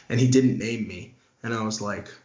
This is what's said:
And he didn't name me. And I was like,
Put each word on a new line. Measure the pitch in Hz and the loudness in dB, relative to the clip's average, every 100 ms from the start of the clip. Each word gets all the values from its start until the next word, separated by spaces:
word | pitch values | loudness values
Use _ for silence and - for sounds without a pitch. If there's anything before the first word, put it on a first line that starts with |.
| - | -4
And | 120 | 2
he | 127 | 6
didn't | 131 127 107 | 6 4 2
name | 110 113 95 | -4 -4 -6
me. | 90 - _ _ _ | -8 -16 _ _ _
And | 113 | -6
I | 113 | -4
was | 107 107 | -4 -4
like, | 104 101 - - | -6 -8 -10 -20